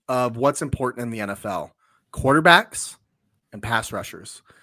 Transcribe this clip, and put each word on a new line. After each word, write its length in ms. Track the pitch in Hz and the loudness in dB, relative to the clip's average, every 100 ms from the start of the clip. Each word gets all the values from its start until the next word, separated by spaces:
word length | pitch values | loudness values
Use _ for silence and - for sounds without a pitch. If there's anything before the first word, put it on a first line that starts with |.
| - | -4
of 280 | 127 123 117 | -2 -2 0
what's 260 | 139 143 | 0 0
important 400 | 143 - 127 120 | -4 -4 -4 -4
in 60 | 120 | -8
the 80 | 113 | -6
N 100 | 101 | -6
F 160 | 101 104 | -6 -6
L, 300 | 90 73 _ _ _ _ | -8 -8 _ _ _ _
quarterbacks 840 | - 131 147 170 175 226 - - - _ _ _ _ _ | -2 2 6 8 6 4 -8 -12 -14 _ _ _ _ _
and 80 | 107 | -10
pass 300 | 113 117 104 | -4 -2 -4
rushers. 500 | 101 92 - - - _ _ | -8 -10 -14 -18 -20 _ _